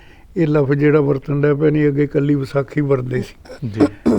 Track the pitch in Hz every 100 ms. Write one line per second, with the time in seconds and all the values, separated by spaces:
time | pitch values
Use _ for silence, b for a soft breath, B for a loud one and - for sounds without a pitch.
0 | b b b - 160 151 135 143 147 151
1 | 143 135 143 143 147 143 156 151 147 139
2 | 147 151 143 143 135 139 135 - 143 135
3 | 127 123 104 - - - 120 104 101 -
4 | -